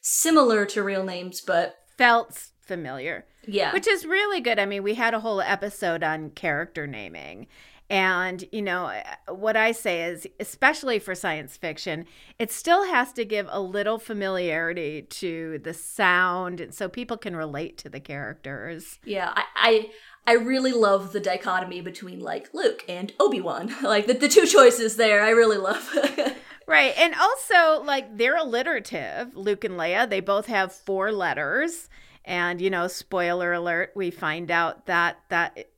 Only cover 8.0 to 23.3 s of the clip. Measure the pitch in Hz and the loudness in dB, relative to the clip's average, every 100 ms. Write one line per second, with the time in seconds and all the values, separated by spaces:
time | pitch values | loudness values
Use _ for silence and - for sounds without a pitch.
8 | 185 180 185 180 185 220 202 180 170 101 | 2 0 -2 -6 -8 -6 -4 -4 -4 -8
9 | - - - 185 220 220 220 226 214 175 | -10 -16 -14 -4 0 2 2 0 -2 -2
10 | 170 170 - _ 208 - 262 311 269 220 | -4 -8 -12 _ -12 0 0 2 -2 -4
11 | - 185 190 156 156 - 170 151 - 151 | -4 -6 -4 -4 -8 -10 -10 -8 -8 -8
12 | 165 - - _ 226 - - 349 392 285 | -10 -20 -20 _ -8 -6 2 2 4 0
13 | 254 247 214 208 190 196 190 196 202 220 | -2 -4 -4 -4 -4 -6 -4 -2 -2 -2
14 | 220 214 196 190 180 156 165 170 156 151 | -4 -6 -4 -2 -2 -2 -2 -4 -6 -8
15 | - - 185 165 165 156 160 165 - - | -12 -8 -8 -6 -8 -8 -10 -12 -12 2
16 | 196 180 185 180 180 180 160 - 190 - | 4 6 4 0 -4 -8 -12 -8 -8 -8
17 | 240 226 220 170 156 143 165 - 143 139 | -8 -8 -8 -8 -8 -8 -10 -12 -16 -16
18 | 143 143 120 - - 139 117 165 - - | -12 -10 -10 -12 -12 -12 -12 -14 -16 -18
19 | - 196 180 - - - 233 226 220 - | -8 -6 -4 -4 -4 2 4 4 0 -14
20 | - - - 233 226 262 262 240 208 196 | -20 -6 4 4 4 0 2 4 4 4
21 | 190 202 190 185 196 185 180 180 175 175 | 0 -4 -4 -4 -2 -2 -4 -10 -12 -12
22 | 185 185 185 160 - - 392 - - 180 | -16 -12 -8 -8 -8 0 0 0 -10 -10
23 | 196 - 415 | -10 0 2